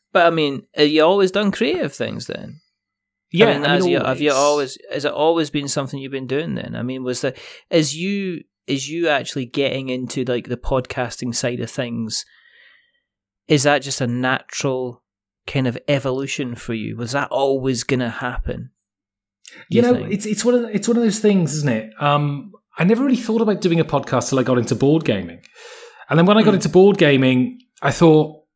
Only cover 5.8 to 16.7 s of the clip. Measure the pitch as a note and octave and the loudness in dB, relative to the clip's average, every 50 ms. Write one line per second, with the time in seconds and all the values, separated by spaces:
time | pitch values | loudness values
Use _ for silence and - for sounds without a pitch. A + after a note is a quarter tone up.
5.8 | C#3 C3 C#3+ C#3 C3+ C3 C#3 C3 C3 B2 C3 D3 E3 E3 C3 A2 - A#2+ A#2 A#2 | -6 -6 -8 -10 -12 -10 -10 -8 -8 -6 -6 -6 -4 -6 -8 -8 -8 -8 -8 -8
6.8 | A#2 B2+ C3 C3 B2+ B2+ B2 - - C3 B2+ - - - - - _ - F3 E3 | -8 -8 -8 -6 -6 -6 -6 -4 -4 -6 -6 -8 -16 -20 -20 -20 _ -2 0 0
7.8 | D#3 C#3 C#3+ D#3+ F3 G3 G3+ G3+ G3 F#3 E3+ - - _ _ _ _ - C#3 C3+ | 0 0 -4 -6 -4 -4 -4 -4 -4 -6 -8 -10 -12 _ _ _ _ -6 -6 -6
8.8 | C3+ C#3+ D#3 E3+ E3+ D#3 C#3+ C3+ B2+ - - C#3+ B2 A2+ - D3 C#3 C3 - C3+ | -6 -6 -6 -4 -2 0 0 -2 -2 -6 -8 -8 -8 -6 -4 -2 -2 -2 -2 -4
9.8 | C3 C3 B2+ B2+ B2+ A#2 - C#3 B2 B2+ B2 A#2+ - - A#2+ - - - C#3 B2+ | -6 -6 -6 -6 -6 -6 -6 -6 -4 -4 -4 -4 -4 -8 -10 -8 -4 -4 -2 -4
10.8 | B2+ - - C3 B2 A2+ - - B2+ B2 A#2 - - B2 B2 A#2+ A#2 - - - | -4 -6 -6 -8 -8 -8 -8 -8 -8 -6 -6 -4 -4 -4 -4 -6 -8 -8 -6 -8
11.8 | B2 A#2+ A#2 A#2 A2+ G#2+ - - - _ _ _ _ _ _ _ _ _ _ _ | -8 -6 -6 -6 -6 -6 -6 -8 -10 _ _ _ _ _ _ _ _ _ _ _
12.8 | _ _ _ _ _ _ _ _ _ _ _ _ _ - D#3 C#3 C3+ C#3+ D3 C#3 | _ _ _ _ _ _ _ _ _ _ _ _ _ 0 2 2 4 4 2 2
13.8 | C3+ C#3 - - C3 B2 A#2+ B2 B2+ B2+ C3 - - - - - - C#3 C3 B2+ | 0 -4 -6 -4 -4 -2 -2 -2 -2 -2 -2 -4 -6 -10 -10 -6 -4 -4 -2 -4
14.8 | B2+ B2 A#2+ _ _ _ _ _ _ _ _ _ - - - C#3 C3 A#2+ A#2 - | -4 -6 -10 _ _ _ _ _ _ _ _ _ -12 -6 -4 -2 -2 -2 -4 -4
15.8 | - - C#3+ C3+ - C3 B2+ C3+ C#3 C3 - - C3+ B2 A#2+ - - - | -2 -2 -2 0 0 -2 -4 -4 -4 -6 -6 -6 -6 -6 -8 -10 -8 -6